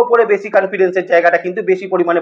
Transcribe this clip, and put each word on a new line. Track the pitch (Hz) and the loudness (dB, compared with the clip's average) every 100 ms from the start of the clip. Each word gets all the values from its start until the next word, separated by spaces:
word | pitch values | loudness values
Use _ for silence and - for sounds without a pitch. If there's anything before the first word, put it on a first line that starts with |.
| 240 | 2
পড়ে | 233 208 | 2 2
বেশি | 196 - 196 | 0 0 0
কনফিডেন্সের | 190 202 185 185 175 | 0 0 0 0 0
জায়গাটা | 170 170 170 | 2 2 0
কিন্তু | 180 185 185 | -4 -6 -2
বেশি | 185 190 | -2 -2
পরিমাণে | 185 170 170 | -2 0 -2